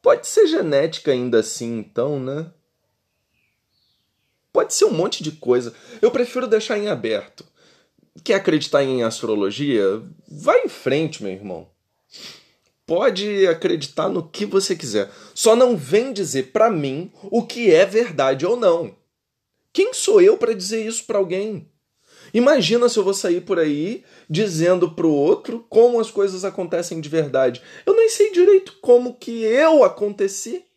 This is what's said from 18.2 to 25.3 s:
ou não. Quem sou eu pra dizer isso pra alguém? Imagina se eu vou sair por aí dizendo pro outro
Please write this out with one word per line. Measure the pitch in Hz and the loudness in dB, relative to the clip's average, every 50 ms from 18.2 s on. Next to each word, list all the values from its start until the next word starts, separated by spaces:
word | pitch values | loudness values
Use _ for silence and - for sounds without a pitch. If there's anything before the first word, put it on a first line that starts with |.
| 139 135 139 135 147 | 0 0 0 0 -2
ou | 180 233 | -2 -2
não. | 247 233 190 165 170 165 104 - _ _ _ _ _ _ _ _ _ _ _ _ _ _ _ _ | 2 2 2 2 2 -2 -8 -14 _ _ _ _ _ _ _ _ _ _ _ _ _ _ _ _
Quem | - 381 480 508 | -2 -2 0 -2
sou | - - - 233 202 | -4 -2 2 4 6
eu | 175 190 220 | 6 6 4
pra | - - 220 226 | 2 0 -4 -4
dizer | 196 180 190 220 226 214 | -6 -6 -8 -6 -6 -6
isso | 220 226 - - | -6 -10 -10 -10
pra | - 220 202 | -6 -4 -4
alguém? | 196 170 170 190 202 220 214 151 - _ _ _ _ _ _ _ _ _ _ _ - - _ | -2 -2 -4 -6 -6 -6 -8 -12 -14 _ _ _ _ _ _ _ _ _ _ _ -20 -4 _
Imagina | 214 240 269 311 277 185 151 220 240 240 240 | 0 2 4 4 2 2 2 0 2 2 0
se | 233 220 | 0 0
eu | 196 | -2
vou | 190 196 | -2 -2
sair | 196 - 196 170 180 175 | -2 -2 -2 -2 -2 -2
por | - 196 170 | -4 -2 0
aí | 160 156 147 147 156 190 240 - _ _ _ - _ _ | 0 0 -2 -4 -4 -6 -8 -10 _ _ _ -20 _ _
dizendo | 156 165 220 208 170 156 165 175 185 180 180 170 160 | -4 -2 -2 -2 -2 0 2 2 2 2 2 -2 -2
pro | - 165 165 | -2 0 0
outro | 151 143 139 160 | 2 2 2 2